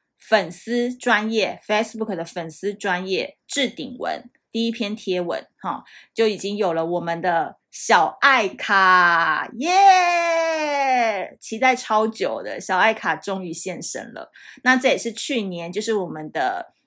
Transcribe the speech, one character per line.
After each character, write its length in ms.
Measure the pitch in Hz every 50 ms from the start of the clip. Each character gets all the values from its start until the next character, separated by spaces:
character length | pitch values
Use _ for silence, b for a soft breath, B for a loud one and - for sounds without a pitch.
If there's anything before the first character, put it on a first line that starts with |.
| _ _ _ _
粉 320 | - - 220 214 180 160
丝 460 | 180 - - 226 233 240 240 247 247
专 340 | - - 254 226 208 214 220
页， 300 | 226 220 196 175 190 - - -
Facebook 480 | 214 208 247 254 - 220 220 220 202
的 80 | 165 170
粉 260 | - - 180 165 160
丝 220 | 160 - - 202
专 340 | 202 196 - 202 180 180 190
页 340 | 190 190 165 - - - _ _ -
置 200 | - 294 269 220
顶 300 | - - 151 98 82 -
文， 300 | - 82 78 73 - - _ _ _ _
第 160 | - 226 226 233
一 40 |
篇 240 | 226 - 220 202 214
贴 240 | 214 - 202 180 180
文， 280 | 180 175 - - - _ _ _
哈， 240 | - 190 151 - B B B B B B B
就 140 | - 226 220
已 100 | 208 170
经 180 | - 202 202
有 160 | 208 208 185
了 140 | 170 165 165
我 140 | 165 175 175
们 200 | 165 170 170 170
的 380 | 170 180 170 165 151 127 - _ _ _
小 460 | - - - - 220 180 165 - - -
爱 260 | - 285 269 247 214 190
卡， 1000 | - - - - 208 196 190 190 185 180 175 175 170 165 165 160 151 - - - - 208
耶！ 1800 | 269 339 359 381 392 392 370 370 359 349 349 339 339 339 330 330 330 330 320 311 302 294 285 285 277 269 262 247 233 226 208 190 180 - - _
期 180 | - - 220 220
待 180 | 262 254 254
超 320 | 240 - - 220 214 220 220
久 340 | 226 - 185 143 110 110 90
的， 160 | 101 101 110
小 180 | 180 - 185 180
爱 160 | 190 220 220
卡 220 | - - 185 160
终 280 | - - - 190 190 185
于 80 | 175 160
现 280 | - - 185 175 -
身 320 | 165 - - - - - -
了。 180 | - - - B B B B B B -
那 120 | - 254
这 140 | 254 254 262
也 80 | 190 -
是 140 | - 233
去 320 | 226 - - - 285 240 208
年， 280 | 190 180 170 165 175
就 100 | 180 196
是 120 | 214 - 220
我 140 | 208 185 165
们 240 | 156 156 156 151
的， 420 | - 160 135 120 98 87 - - _ _ _